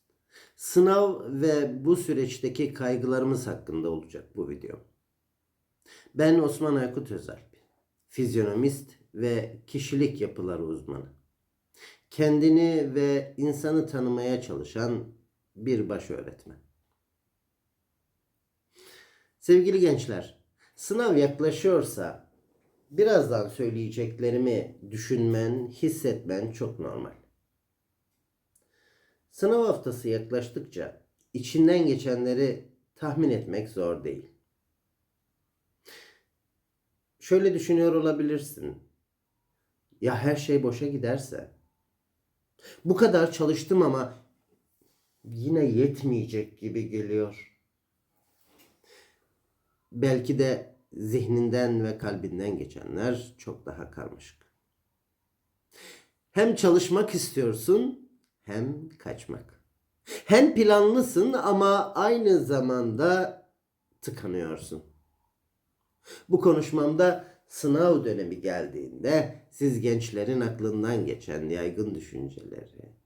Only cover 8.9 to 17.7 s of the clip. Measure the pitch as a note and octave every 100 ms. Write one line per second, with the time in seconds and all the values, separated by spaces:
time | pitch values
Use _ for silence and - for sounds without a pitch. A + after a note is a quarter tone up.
8.9 | _ _ G2 A#2+ A#2 G#2+ - - C#3+ -
9.9 | C#3 C#3+ - G2+ - F2+ E2+ E2 D#2 C#2+
10.9 | C#2 C2+ - _ _ _ _ _ _ -
11.9 | - _ - D3+ D3+ D#3+ D#3+ E3 D#3+ C#3
12.9 | C3+ C#3+ C#3 C#3 - D3 C#3 D#3 D#3+ D3+
13.9 | C3+ B2 A#2+ B2 B2 - C#2+ - A2 A#2+
14.9 | A#2 - - _ _ _ - A#2+ A#2 G2
15.9 | F#2+ - B1+ C#2 - - - _ _ _
16.9 | _ _ _ _ _ _ _ _